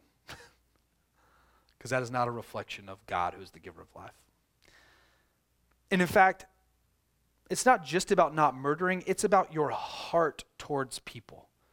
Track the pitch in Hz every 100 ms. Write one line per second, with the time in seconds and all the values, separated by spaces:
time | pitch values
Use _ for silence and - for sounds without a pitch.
0 | _ _ - - - _ _ _ _ _
1 | _ _ _ _ _ _ _ _ 110 127
2 | 120 123 120 117 - 110 98 - 98 95
3 | - 92 90 82 92 85 90 82 85 -
4 | 95 - _ _ _ _ _ _ _ _
5 | _ _ _ _ _ _ _ _ _ 190
6 | 180 208 190 180 - _ _ _ _ _
7 | _ _ _ _ _ 180 247 240 147 165
8 | - 190 160 156 147 131 139 151 185 185
9 | 175 185 208 190 185 156 143 120 - -
10 | - 170 156 - - _ - 143 127 -
11 | - 117 - - - _ _